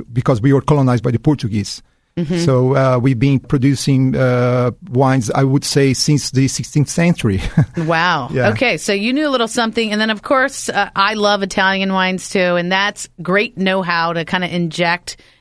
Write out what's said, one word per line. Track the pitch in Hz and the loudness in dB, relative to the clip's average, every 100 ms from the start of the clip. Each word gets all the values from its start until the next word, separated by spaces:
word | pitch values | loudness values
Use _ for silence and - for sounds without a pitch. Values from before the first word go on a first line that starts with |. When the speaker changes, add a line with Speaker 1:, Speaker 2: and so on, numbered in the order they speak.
| - | -6
Speaker 1:
because | 117 - 127 | -2 0 2
we | 123 | 4
were | 139 | 2
colonized | - 151 131 123 | 4 2 2 2
by | 127 | 0
the | 113 | 0
Portuguese. | - 151 117 104 98 - - _ _ | 0 0 -2 -4 -4 -10 -16 _ _
Speaker 2:
Mm-hmm. | - 160 175 | -6 -2 0
Speaker 1:
So, | 165 127 127 135 | 2 2 2 2
uh, | 135 127 | 2 2
we've | 127 127 | 2 2
been | 135 135 | 2 2
producing, | - 143 135 135 - 135 131 | 0 0 2 0 2 2 2
uh, | 135 127 123 123 123 123 - - | 2 2 2 2 0 0 -4 -4
wines, | 123 135 131 107 | 0 2 2 0
I | - | 0
would | 135 135 | 2 2
say, | - - 139 | 0 2 2
since | 127 - 147 - | 2 2 0 0
the | 131 135 | 0 0
sixteenth | - 135 151 139 | -2 -4 -2 0
century. | - 170 170 113 95 - | 0 0 2 0 0 0
<laughs> | - 139 - | 0 0 -2
Speaker 2:
Wow. | 160 165 175 160 127 | -2 0 0 0 -2
Speaker 1:
Yeah. | 156 127 | 0 0
Speaker 2:
Okay, | - 247 165 | 2 0 -2
so | - | -2
you | 202 214 | -2 0
knew | 262 302 | 0 0
a | |
little | 262 226 | 0 0
something. | 240 226 220 220 | -2 -2 -2 -2
And | 208 | -2
then, | 220 | -2
of | 214 | -4
course, | - 269 262 - - | 0 0 0 -4 -6
uh, | - 202 | -4 -2
I | - 196 | 0 0
love | 214 208 202 | 2 0 0
Italian | 196 - 190 190 190 | 0 0 0 0 0
wines, | 190 185 185 - | 0 0 -2 -4
too, | 202 | 0
and | 180 175 175 | 2 0 0
that's | 190 202 208 - - | 0 -2 -4 -14 -10
great | 170 190 - - | -4 -2 -2 -2
know-how | 190 190 175 170 165 | -2 0 -2 -2 -2
to | 170 160 | -4 -4
kinda | 185 180 | -4 -4
inject, | 175 170 156 175 175 - - _ _ | -2 -4 -2 -2 -2 -6 -18 _ _